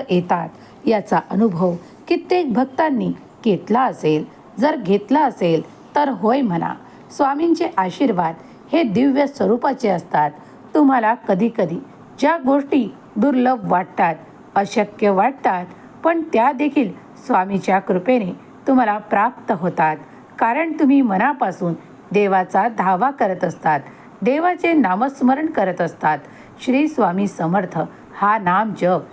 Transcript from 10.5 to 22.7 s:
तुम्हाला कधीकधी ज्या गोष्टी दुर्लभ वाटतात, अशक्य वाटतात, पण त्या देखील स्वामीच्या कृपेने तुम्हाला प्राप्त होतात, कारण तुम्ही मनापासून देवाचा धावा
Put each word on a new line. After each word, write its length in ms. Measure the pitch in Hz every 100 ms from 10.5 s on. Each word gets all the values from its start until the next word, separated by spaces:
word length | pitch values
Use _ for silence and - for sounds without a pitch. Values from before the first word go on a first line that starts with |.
| - -
तुम्हाला 400 | 320 285 262 220
कधीकधी 640 | 247 - 185 226 - 175 175 - - - -
ज्या 200 | 294 330 254
गोष्टी 480 | 277 277 285 202 - - -
दुर्लभ 560 | 254 262 247 254 180
वाटतात, 420 | 180 180 - 180 160 - - -
अशक्य 560 | - 202 240 202 - 208
वाटतात, 560 | 190 226 269 254 185 180 - - -
पण 180 | 330 339 311
त्या 200 | 220 240
देखील 400 | 262 294 294 214 - - - -
स्वामीच्या 520 | 220 190 196 - 190
कृपेने 540 | 185 185 185 254 185 - - - -
तुम्हाला 320 | 262 226 208
प्राप्त 540 | 208 208 185 - -
होतात, 440 | 196 175 - 160 156 - - - -
कारण 340 | 233 254 330
तुम्ही 300 | 311 285 277
मनापासून 720 | 247 190 247 277 208 - 175 165 - - -
देवाचा 560 | 190 202 190 190 196
धावा 420 | 226